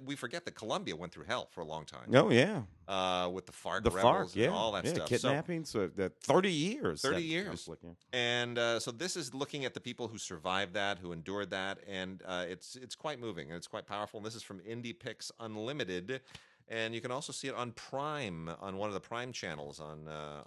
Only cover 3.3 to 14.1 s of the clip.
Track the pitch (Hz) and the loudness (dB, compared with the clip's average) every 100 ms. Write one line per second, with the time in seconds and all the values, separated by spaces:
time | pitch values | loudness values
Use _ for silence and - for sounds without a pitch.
3.3 | 92 - - 92 92 113 90 117 180 131 | -2 -6 -8 -2 2 2 8 8 8 4
4.3 | 95 123 90 110 101 123 170 76 120 127 | 4 4 4 2 2 2 0 2 2 4
5.3 | 139 160 165 151 117 92 - 92 - - | 2 0 -4 -2 0 0 2 -2 0 6
6.3 | 135 196 156 175 277 156 76 135 175 165 | 6 6 4 2 2 0 2 2 2 2
7.3 | 160 196 - - 82 85 85 _ 127 120 | -2 -2 -6 -8 -12 -14 -18 _ 2 4
8.3 | 120 120 120 117 113 131 117 180 185 139 | 4 2 4 4 4 0 -4 -4 -4 -4
9.3 | 135 139 151 127 117 123 120 113 107 - | -4 -4 -2 -4 -4 -8 -6 -4 -4 -8
10.3 | 87 90 95 98 98 98 92 87 82 82 | -4 0 2 2 2 0 0 -4 -6 -4
11.3 | 101 98 95 95 98 - 95 92 95 - | -4 -2 -2 -2 -4 -6 -4 -4 -6 -4
12.3 | 90 87 90 - 127 127 - 156 135 117 | -2 -2 -4 -10 -14 -12 -8 -6 -4 -6
13.3 | 85 71 85 - 110 90 104 104 | -6 -6 -8 -8 -10 -6 -4 -4